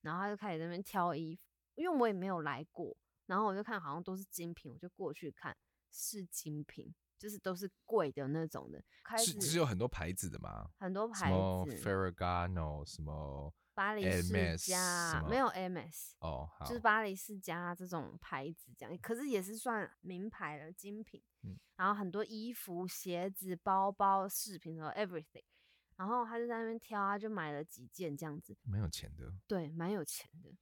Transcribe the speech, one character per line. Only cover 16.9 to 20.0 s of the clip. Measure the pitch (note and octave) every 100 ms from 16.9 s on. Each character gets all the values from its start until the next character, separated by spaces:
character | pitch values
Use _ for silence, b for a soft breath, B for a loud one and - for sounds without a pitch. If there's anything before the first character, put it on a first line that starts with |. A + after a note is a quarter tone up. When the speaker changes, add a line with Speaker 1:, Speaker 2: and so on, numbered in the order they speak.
| G#3+
Speaker 1:
黎 | G#3+
世 | F#3+ - G3+
家 | F#3+ E3+ F3 F3
这 | F#3
种 | E3+ A2 E3+
牌 | - C3+ C#3
子 | D#3+ - -
这 | A2+
样， | F3
可 | -
是 | A#3 C#4+
也 | G#3+
是 | F#3 A3
算 | B3+ A3 F#3
名 | -